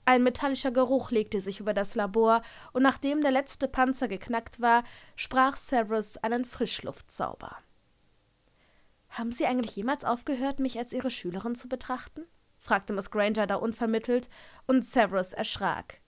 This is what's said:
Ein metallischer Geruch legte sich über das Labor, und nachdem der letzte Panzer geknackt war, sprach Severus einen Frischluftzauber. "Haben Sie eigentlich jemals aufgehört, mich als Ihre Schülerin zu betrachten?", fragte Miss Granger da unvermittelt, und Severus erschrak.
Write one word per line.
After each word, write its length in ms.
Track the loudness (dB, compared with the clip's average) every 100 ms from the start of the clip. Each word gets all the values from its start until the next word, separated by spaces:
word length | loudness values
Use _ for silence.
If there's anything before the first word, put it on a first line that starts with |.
Ein 180 | 4 4
metallischer 480 | 4 2 -2 -2 0
Geruch 400 | 2 2 2 2
legte 300 | -2 0 -2
sich 180 | -4 -4
über 160 | -2
das 200 | 0 0
Labor, 480 | 0 0 4 4 4 0 -16 -6
und 100 | 2
nachdem 400 | 4 2 0 0
der 80 | 2
letzte 340 | 2 0 -2 -2
Panzer 400 | 0 0 0 -2
geknackt 540 | -4 -4 -4 -6 0
war, 240 | 4 4 2 -10 -16 -10
sprach 400 | -2 2 2 2
Severus 640 | 2 2 2 0 0 -2
einen 260 | -2 -2
Frischluftzauber. 1120 | -2 -4 -2 -4 -6 -10 -4 -4 -4 -8 -14 -16 -20 _ _ _ _ _ _ _ _ _ _ _ _ _ _
"Haben 240 | -8 -2
Sie 140 | 0 2
eigentlich 300 | 2 -2 -4
jemals 280 | -4 -2
aufgehört, 540 | -2 -2 -2 -2 -2 -2
mich 200 | -2 -4
als 140 | -6
Ihre 180 | -4 -4
Schülerin 440 | -4 -6 -6 -6
zu 140 | -6 -6
betrachten?", 580 | -8 -6 -8 -10 -16 -18 _ _ _
fragte 340 | 0 0 0
Miss 180 | -6 -2
Granger 360 | 0 0 2 0
da 100 | 0
unvermittelt, 720 | -2 -2 0 0 0 -2 -2 -14 -20 -8 2
und 180 | 4
Severus 480 | 4 4 4 2 -2
erschrak. 680 | -4 -6 -2 -2 -4 -8 -18